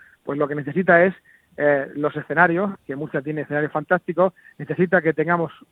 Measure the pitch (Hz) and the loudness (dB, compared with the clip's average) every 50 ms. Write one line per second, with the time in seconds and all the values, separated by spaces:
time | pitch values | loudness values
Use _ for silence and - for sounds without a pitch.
0 | - _ _ _ - - 139 147 147 139 147 147 139 147 139 185 185 185 170 170 | -20 _ _ _ -10 -8 -4 -4 -2 -4 -4 -6 -6 -4 -4 -2 4 4 6 6
1 | 180 196 - - _ _ _ _ _ _ - - 147 147 143 135 131 127 - 143 | 6 4 0 -4 _ _ _ _ _ _ -6 -2 0 2 2 0 -2 -6 -6 -4
2 | 151 143 - 143 - - 143 165 180 175 170 180 208 196 190 - _ - 135 143 | -4 -4 -4 -6 -8 -2 2 2 4 4 4 0 -2 -4 -6 -8 _ -12 -10 -8
3 | 156 - - 143 135 151 156 151 135 - 147 147 151 143 - 151 147 - 180 175 | -8 -6 -6 -6 -6 -4 -6 -6 -6 -4 -2 -2 -2 -2 -4 -4 -2 0 -2 -2
4 | - - 165 170 185 185 - _ - - _ - 143 - 147 170 180 170 190 175 | -2 -2 0 2 2 0 0 _ -20 -20 _ -12 -8 -6 -2 0 0 2 2 2
5 | 151 160 151 156 156 170 175 170 165 - - - - _ | 2 0 0 0 0 0 0 0 -2 -4 -8 -14 -20 _